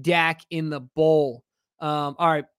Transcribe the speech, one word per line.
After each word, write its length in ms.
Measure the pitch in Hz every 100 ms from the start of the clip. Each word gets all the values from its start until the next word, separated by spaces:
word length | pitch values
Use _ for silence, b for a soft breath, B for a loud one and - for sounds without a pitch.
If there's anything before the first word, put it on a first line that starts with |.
Dak 400 | 147 170 165 165 -
in 180 | 165 156
the 100 | 143
bowl." 640 | 127 156 160 156 143 160 _ _ _ -
Um, 360 | 151 151 147 139
all 100 | 165
right. 140 | 151 -